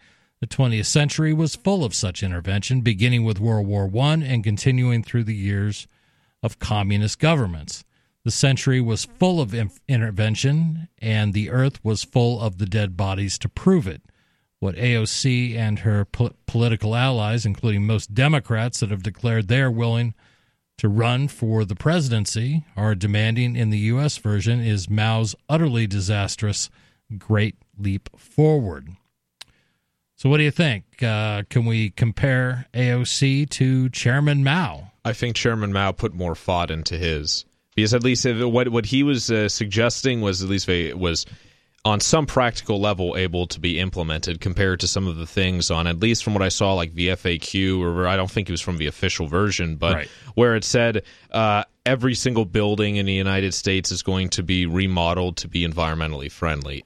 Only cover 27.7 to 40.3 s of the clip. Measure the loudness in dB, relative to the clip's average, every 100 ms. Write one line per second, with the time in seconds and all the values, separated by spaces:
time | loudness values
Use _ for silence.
27.7 | -6 -4 -4 -6 -18 -4 2 4 4 0
28.7 | -6 -12 -18 _ _ _ _ -20 _ _
29.7 | _ _ _ _ _ 2 4 4 2 2
30.7 | 0 -6 -4 0 0 0 -2 -2 0 2
31.7 | 2 0 0 0 2 2 2 0 -4 -6
32.7 | -2 0 0 -2 0 2 2 -2 0 2
33.7 | 2 0 0 0 4 4 4 2 2 0
34.7 | -6 -14 _ -6 -2 -2 0 0 0 0
35.7 | 2 0 0 -4 -4 -4 -4 -2 0 0
36.7 | -4 -4 -4 -2 -2 -2 -6 -8 _ _
37.7 | -2 2 2 2 2 0 0 2 2 2
38.7 | 0 0 0 2 0 0 0 0 -2 -2
39.7 | 2 2 0 -2 0 0